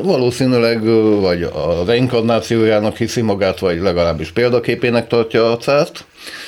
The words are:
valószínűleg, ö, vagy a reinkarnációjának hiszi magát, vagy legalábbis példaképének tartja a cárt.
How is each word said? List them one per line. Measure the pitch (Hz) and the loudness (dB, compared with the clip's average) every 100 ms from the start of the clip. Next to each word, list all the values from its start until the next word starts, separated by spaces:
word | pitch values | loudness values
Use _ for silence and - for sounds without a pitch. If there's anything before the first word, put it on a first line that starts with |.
valószínűleg, | 170 151 123 120 131 123 117 113 | 0 0 0 0 0 2 2 0
ö, | 110 113 107 104 | 2 4 4 2
vagy | 92 87 | 2 0
a | 82 76 78 85 | -4 -4 -2 0
reinkarnációjának | 90 120 123 120 117 113 - 117 110 107 107 - | 0 0 2 0 0 0 0 0 2 2 0 -2
hiszi | 113 127 | -4 -2
magát, | 110 95 95 90 | -2 0 -2 0
vagy | 95 85 | -2 0
legalábbis | 95 87 85 78 85 | 0 0 0 -2 -4
példaképének | - 120 120 120 117 123 117 117 | -2 0 0 0 -2 0 -2 0
tartja | 117 113 117 113 | 0 2 2 2
a | 117 | 0
cárt. | 139 143 175 - - - - - | 0 0 0 -6 -20 -20 -18 -16